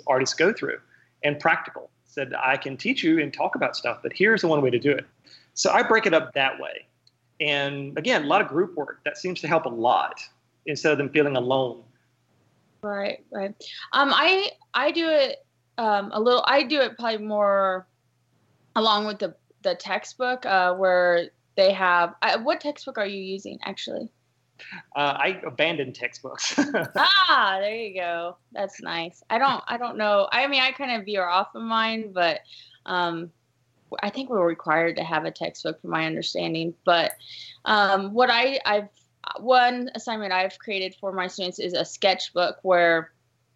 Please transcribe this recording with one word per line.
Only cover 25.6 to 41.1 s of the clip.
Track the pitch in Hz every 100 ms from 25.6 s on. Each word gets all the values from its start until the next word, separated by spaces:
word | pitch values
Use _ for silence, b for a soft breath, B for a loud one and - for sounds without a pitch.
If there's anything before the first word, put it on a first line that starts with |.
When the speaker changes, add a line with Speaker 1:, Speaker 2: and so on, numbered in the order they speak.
| 156 160 131 -
Speaker 1:
textbooks. | 123 - 131 - - - 285
<laughs> | 233 165 -
Speaker 2:
Ah, | 320 392 359 285 208 190
there | 202 226
you | 220 185
go. | 175 170 170 175 _
That's | - 196 -
nice. | 165 170 165 - -
I | 233
don't, | 269 240 -
I | 240
don't | 240 208
know. | 214 202 196
I | 233 277
mean, | 277
I | 254
kind | 262 269
of | 233 190
veer | 202 180
off | 180 202 226
of |
mine, | 226 226 220 226 220
but, | 185 170 151 - B B B -
um, | 180 175 165 170 _ _ _ _ _ - -
I | 208
think | 262 262
we're | 226 170
required | 160 - 156 170 160
to | 165
have | 156 165
a |
textbook | 165 165 - 160 160
from | 180
my | 165 160
understanding. | 160 165 180 170 165 165 165 -
But, | 170 - - B B B B -
um, | 214 196 196 196
what | 220 247
I, | 233 254 269 -
I've, | 208 202 _ _ _ - -
one | 233 254 247 247 247 233
assignment | 240 220 202
I've | 185 190 -
created | - 196 185 190
for | 196